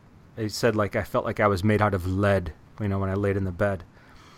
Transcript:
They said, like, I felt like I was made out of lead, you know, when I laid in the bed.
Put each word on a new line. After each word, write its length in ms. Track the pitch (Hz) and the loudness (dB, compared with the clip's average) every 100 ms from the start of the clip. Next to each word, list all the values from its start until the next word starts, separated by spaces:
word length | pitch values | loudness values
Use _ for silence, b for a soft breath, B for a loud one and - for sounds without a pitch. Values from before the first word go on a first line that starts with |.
| - - - - | -14 -20 -20 -8
They 120 | 107 | -8
said, 260 | - 120 107 | 0 0 2
like, 200 | 101 113 | 0 -2
I 80 | |
felt 220 | 90 127 - | -2 -2 -2
like 140 | 110 | 2
I 80 | 104 | 2
was 160 | 95 | 4
made 180 | 107 104 | 4 4
out 120 | 104 | 2
of 140 | 95 90 | 0 -2
lead, 460 | 95 101 98 87 - - - | 0 2 2 0 -10 -18 -8
you 80 | 104 | -4
know, 120 | 98 | -2
when 100 | 95 | -2
I 40 | |
laid 240 | 98 101 98 | -2 0 0
in 60 | |
the 80 | 95 | -2
bed. 320 | 87 104 95 - b b b b | -2 -2 -2 -8 b b b b